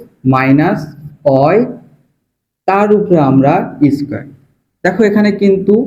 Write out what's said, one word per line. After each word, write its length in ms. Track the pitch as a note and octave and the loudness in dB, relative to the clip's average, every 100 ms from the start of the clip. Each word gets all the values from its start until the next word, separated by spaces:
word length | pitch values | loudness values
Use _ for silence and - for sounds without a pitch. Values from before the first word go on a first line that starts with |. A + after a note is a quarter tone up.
| - _ C3 | -14 _ -2
মাইনাস 480 | C3 C3+ C#3 F3+ G#3 - - - - C#3+ | 0 2 2 2 -2 -8 -16 -20 -6 0
ওয়াই, 320 | C3+ D3 G#3 B3+ - - _ _ _ _ _ _ _ - | 2 2 2 -2 -8 -20 _ _ _ _ _ _ _ -4
তার 200 | G3 G#3 G#3 | -2 2 0
উপরে 200 | F3 E3+ C3+ | 2 0 2
আমরা 240 | C3+ C#3 F#3 A#3 - C#3+ D3 | 2 2 0 -4 -2 -2 -2
স্কয়ার। 280 | C#3+ G#2+ - - _ _ _ _ | -6 -10 -14 -20 _ _ _ _
দেখো 180 | F3+ F#3 G#3 | -4 0 0
এখানে 200 | G#3 G#3 G3 | 2 0 0
কিন্তু 320 | G3+ F#3+ G3+ G#3+ | 0 0 0 0